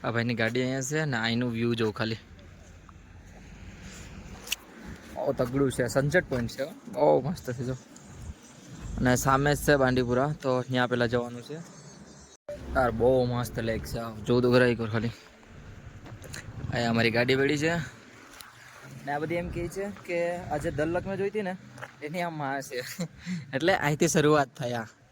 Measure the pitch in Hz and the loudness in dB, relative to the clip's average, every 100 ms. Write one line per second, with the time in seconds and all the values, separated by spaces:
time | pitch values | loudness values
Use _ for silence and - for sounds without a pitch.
0 | 131 117 117 117 113 123 127 135 131 156 | 0 0 0 2 2 2 0 -2 -2 -2
1 | 156 120 113 117 123 113 117 117 110 104 | 0 0 0 0 0 0 0 2 0 0
2 | 110 113 - - - - - - - - | -4 -4 -10 -20 -20 -20 -20 -20 -20 -20
3 | - - - - - - - - - - | -20 -20 -20 -20 -20 -18 -18 -16 -16 -16
4 | - - - - - - - - - - | -16 -16 -16 -16 -8 -10 -10 -18 -16 -16
5 | - - 139 127 123 135 135 120 120 135 | -14 -4 -2 0 0 2 0 2 0 2
6 | 143 180 - 127 117 - 143 208 - 127 | 4 2 2 -2 -2 -4 -8 -8 -8 2
7 | 151 147 131 180 - 123 127 127 - - | 6 6 2 -4 -6 -6 -6 -6 -10 -20
8 | - - - - - - - - - - | -18 -14 -12 -14 -18 -20 -18 -14 -10 0
9 | 127 123 135 135 147 139 - 147 127 127 | 2 4 4 4 4 2 4 6 6 4
10 | 120 123 143 147 135 127 123 127 123 120 | 2 2 2 0 0 0 0 0 2 2
11 | 120 120 120 120 117 156 - - - - | 2 2 -2 -10 -12 -14 -14 -18 -20 -20
12 | - - - - - - - 135 127 113 | -20 -20 -20 -20 -14 -12 -4 0 0 4
13 | 117 131 123 120 120 - 113 110 - 117 | 4 6 4 0 -2 -4 -4 -4 -6 -8
14 | 117 110 104 123 123 123 123 117 113 110 | -8 -8 2 4 8 6 6 4 0 0
15 | 113 - - - - - - - - - | -2 -6 -20 -20 -20 -20 -18 -18 -18 -18
16 | - - - - - - - 120 117 117 | -18 -16 -14 -14 -14 -12 -4 -2 2 4
17 | 117 113 123 135 139 147 156 170 - - | 4 4 4 4 4 2 0 0 -4 -12
18 | - - - - - - - - - - | -20 -20 -20 -20 -20 -20 -20 -20 -18 -12
19 | - 143 156 170 175 170 170 180 202 196 | -6 -4 -2 -4 -4 -6 -6 -6 -8 -8
20 | - 175 170 175 185 147 160 143 156 175 | -4 -2 -2 -4 -4 -4 -2 -2 0 0
21 | 185 196 196 214 190 190 - - - - | -2 -2 -2 -2 -4 -6 -12 -16 -18 -12
22 | 147 180 175 156 139 139 131 123 127 - | -8 -4 -4 -4 -4 -4 -6 -8 -8 -8
23 | 170 - 175 175 135 135 165 190 147 151 | -8 -8 -8 -8 -4 0 2 2 2 2
24 | 170 170 151 151 135 - 123 120 107 - | 4 6 6 6 2 -4 -6 -4 -8 -14
25 | _ | _